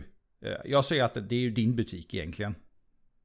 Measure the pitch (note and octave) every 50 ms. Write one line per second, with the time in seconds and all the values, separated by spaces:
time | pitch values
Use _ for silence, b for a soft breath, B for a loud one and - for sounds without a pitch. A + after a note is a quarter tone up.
0 | - - - _ _ _ _ _ - G2+ F#2+ - - - C#3 C#3 C3+ - E3 C#3
1 | B2 A2+ - A#2 G2+ - A#2+ B2 B2 A#2+ G#2+ B2 G#2+ A#2 B2 A2+ G#2+ - F#2 F2
2 | D#2 - - F#2 D#2 D#2+ - - G#2 G#2 - - - - _ - _ _ _ _
3 | _ _ _ _ _